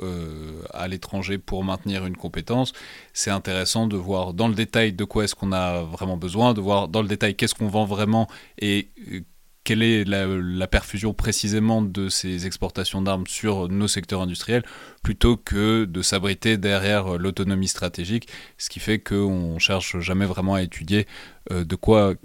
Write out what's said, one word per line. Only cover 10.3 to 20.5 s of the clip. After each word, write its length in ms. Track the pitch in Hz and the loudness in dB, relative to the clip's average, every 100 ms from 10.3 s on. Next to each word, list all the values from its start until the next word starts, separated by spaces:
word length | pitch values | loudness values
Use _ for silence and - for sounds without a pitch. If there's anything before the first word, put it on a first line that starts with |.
| 95 90 90 92 | 0 -2 -2 2
perfusion 480 | 104 - 101 107 | 0 0 -4 -2
précisément 680 | 101 - - 104 107 110 113 | 0 0 0 0 2 2 2
de 260 | 104 92 95 | 0 -2 -2
ces 380 | - 92 90 92 | -2 -2 -4 -6
exportations 520 | - 92 - 90 98 | -6 -6 -4 -4 -2
d'armes 280 | 95 95 90 | 0 0 -4
sur 420 | - 110 98 90 | -2 0 0 0
nos 180 | 98 104 | 0 0
secteurs 340 | 104 85 92 | -2 -2 -2
industriels, 420 | 90 87 - 120 - - - - | -2 -4 0 0 0 -10 -20 -6
plutôt 340 | - 101 117 120 | -4 4 4 4
que 480 | - 101 107 113 101 | 0 2 4 4 2
de 160 | 85 | 0
s'abriter 560 | 92 98 98 92 113 107 | 0 2 0 0 2 2
derrière 600 | 101 98 98 104 95 87 | 2 2 4 2 2 0
l'autonomie 480 | 95 95 95 95 95 | 0 0 0 0 0
stratégique, 600 | - 90 87 87 117 - - - - | -2 -4 -4 -2 -2 -4 -14 -20 -12
ce 140 | - | -10
qui 80 | - | -6
fait 180 | - 107 | -2 -2
qu'on 640 | - 101 101 95 85 82 | 0 0 2 2 -2 0
cherche 400 | - 95 - 92 | 0 0 -2 -4
jamais 260 | 85 92 98 | 0 2 2
vraiment 300 | 92 95 | 0 0